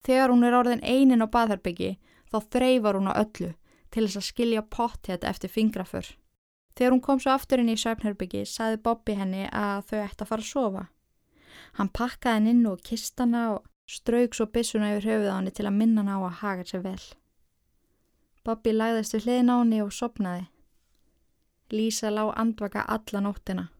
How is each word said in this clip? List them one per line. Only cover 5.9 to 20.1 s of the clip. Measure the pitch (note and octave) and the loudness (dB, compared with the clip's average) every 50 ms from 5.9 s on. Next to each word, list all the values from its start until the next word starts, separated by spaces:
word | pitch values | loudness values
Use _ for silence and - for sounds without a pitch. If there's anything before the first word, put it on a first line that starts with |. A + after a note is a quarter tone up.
| - F#3 F3 - - _ _ _ _ _ _ _ _ _ _ _ _ | -8 -10 -10 -10 -18 _ _ _ _ _ _ _ _ _ _ _ _
Þegar | - B3 B3 B3+ | 0 4 4 4
hún | B3+ - | 4 4
kom | - C#4 C4 | 2 0 0
svo | - C#4 C4 | 2 0 0
aftur | C4+ - - C#4 B3 | 0 0 0 0 2
inn | A#3+ A3+ | 2 2
í | A3+ | 0
svefnherbergi, | A3 - A#3 A3+ A3 - G#3+ G3+ - F#3+ F3+ - G3+ G3+ | -2 -2 -4 -4 -2 -4 -6 -4 -4 -8 -8 -6 -8 -8
sagði | - - - A3+ A3 A3 A3 A3 | -8 -8 -4 -2 -2 -2 -2 0
Bobby | A#3 A#3 A#3 _ - G#3+ G3+ | -2 -2 -2 _ -6 -4 -4
henni | G3 F#3+ F#3 F#3+ G3 - | -4 -4 -4 -4 -6 -6
að | - - G#3 G3+ G3+ G3+ G3+ - | -4 -4 -2 -2 -4 -4 -6 -6
þau | - G#3+ G#3 | -6 -6 -6
ættu | G3 - - G#3 | -6 -8 -10 -6
að | - | -6
fara | A3 A3 A3 | -4 -6 -6
að | - | -4
sofa. | - C#4+ B3+ G#3+ F#3+ F#3+ F#3+ - _ _ _ _ _ _ _ _ _ _ _ _ - - - - _ | -2 0 0 0 -2 -4 -10 -12 _ _ _ _ _ _ _ _ _ _ _ _ -20 -20 -20 -18 _
Hann | - G3+ F#3+ | -4 -4 -4
pakkaði | _ - A#3 B3 - - - B3+ A3+ G#3+ | _ -4 -4 -4 -6 -4 0 0 2 4
henni | G#3+ A3 A#3+ | 4 6 6
inn | A#3+ A#3 G#3+ | 6 4 4
og | F#3+ F3 _ | 0 -4 _
kyssti | - A3+ A3+ - - _ - B3+ | -8 -8 -6 -6 -10 _ -2 0
hana | A#3+ A#3 A#3+ A#3 A3+ G#3 | 0 0 0 0 -2 -4
og | - _ _ _ _ _ - | -4 _ _ _ _ _ -16
strauk | - - _ - A#3 A#3+ B3 A#3+ - | -16 -8 _ 0 2 2 2 2 0
svo | - A3+ G#3+ - | -4 -4 -2 0
byssuna | A#3 A#3 - - A3 G#3+ G#3 G#3 | -2 -2 0 0 0 0 0 -2
yfir | G#3 G3+ A3 | -2 0 0
höfuð | A3 G#3+ G#3 G3+ | 0 0 0 0
á | F#3+ | -2
henni | F#3+ F#3+ F#3+ - | -2 -4 -4 -6
til | - G#3 | -6 -4
að | G3+ G3 | -2 0
minna | G3+ A3 A3+ A3+ G#3+ G3+ | 2 4 4 4 2 2
hana | G3+ G3 G3 | 0 -2 -2
á | F#3+ F3+ | -4 -4
að | F3 - | -6 -6
haga | - G#3 G3 F#3 F3+ | -6 -6 -6 -6 -8
sér | - - F#3 F3+ | -8 -8 -8 -6
vel. | F#3+ F#3 F#3+ - - - _ _ _ _ _ _ _ _ _ _ _ _ _ _ _ _ _ _ _ _ _ _ _ _ _ _ | -6 -8 -10 -14 -18 -20 _ _ _ _ _ _ _ _ _ _ _ _ _ _ _ _ _ _ _ _ _ _ _ _ _ _
Bobby | A3+ A3+ A3 _ A#3 A3 | -6 -6 -2 _ 0 2
lagðist | A3 A3 A3+ A#3 A3 G#3+ - - | 2 2 2 0 0 -2 -2 -4
við | A3 G#3+ | -4 0
hliðina | A#3 B3 B3 B3 B3 B3 | 0 2 4 4 4 4
á | A#3+ | 4
henni | A#3+ A#3 A3 G#3+ G#3 | 4 4 2 2 0
og | G#3 - | -2 -4
sofnaði. | - - A#3 | -6 -6 -8